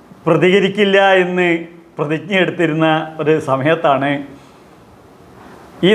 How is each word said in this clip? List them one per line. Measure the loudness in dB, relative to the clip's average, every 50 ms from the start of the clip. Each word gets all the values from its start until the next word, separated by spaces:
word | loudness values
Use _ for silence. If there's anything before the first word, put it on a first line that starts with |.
| -20 -20 -20 -8 -2
പ്രതികരിക്കില്ല | -2 0 2 2 2 2 2 2 0 0 0 0 2 2 4 4 4 4 2 2
എന്ന് | 0 -2 -2 0 0 -2 -2 -6 -10 -16 -20 -20 -18 -10
പ്രതിജ്ഞയെടുത്തിരുന്ന | -8 -6 -4 -4 -6 -6 -4 -2 0 0 0 0 -2 -2 -2 0 0 0 0 0 -2 -4 -6 -8 -4
ഒരു | -2 0 0 0 0 -2
സമയത്താണ് | -4 -2 0 0 0 0 2 0 0 0 0 -2 -4 -6 -8 -12 -18 -20 -20 -20 -20 -20 -20 -20 -20 -20 -20 -20 -20 -20 -20 -20 -20 -20 -20 -20 -20 -20 -20 -20 -20 -20 -20 -20 -8 -2 0
ഈ | 0